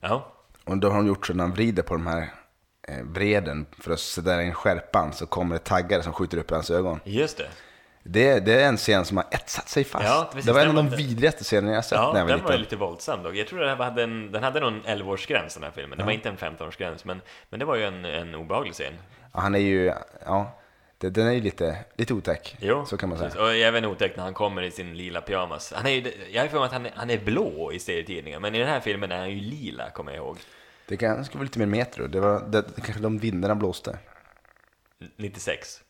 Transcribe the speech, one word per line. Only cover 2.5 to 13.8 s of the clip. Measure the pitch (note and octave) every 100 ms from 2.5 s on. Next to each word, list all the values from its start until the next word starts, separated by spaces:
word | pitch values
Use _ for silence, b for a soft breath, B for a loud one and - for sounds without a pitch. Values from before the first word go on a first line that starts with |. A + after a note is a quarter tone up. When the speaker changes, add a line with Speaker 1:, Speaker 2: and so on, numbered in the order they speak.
| _ _ _ -
Speaker 2:
eh, | C#2+
vreden | B1 E2+ G2+ G#2 E2+ D2 D2 -
för | -
att | E2
sätta | - - F2 F2
in | F2
skärpan, | E2+ G#2+ F2 - G#2+ D#2
så | - E2+
kommer | - F2
det | E2+
taggar | - F#2 F2 G2
som | E2
skjuter | D#2 F2+ E2+
upp | D2+
i |
hans | E2 D#2
ögon. | E2+ F#2 D#2
Speaker 1:
Just | G2 G#2 D3+ -
det. | C#2+ - B B B B
Speaker 2:
Det, | - F2+ C3 B2+
det | F#2+ A#2+
är | C#3+
en | A2+
scen | - G#2
som | F2 G2
har | F2
etsat | - - - -
sig | -
fast. | C#3 -
Speaker 1:
Ja, | G#2+ C#3 D#3+
precis. | C3+ A2+
Speaker 2:
Det |
var | B2
en | D3+
Speaker 1:
Den | D#3
Speaker 2:
av |
de | D3
Speaker 1:
var, | B2+
Speaker 2:
vidrigaste | C#3+ A#2 C#3+ D#3
scener | - G#2+ G#2
jag | A2
sett | A2+ G#2+
Speaker 1:
ja, | A#2+
Speaker 2:
när | G#2+
jag | F2
var |
Speaker 1:
den | D3
var | F3+
Speaker 2:
liten. | C3
Speaker 1:
lite | G#2+ G#2
våldsam | F#2+ E2+ - B2
dock. | E2+
Jag | F#2+ G#2+
tror | F#3
den | D3 C3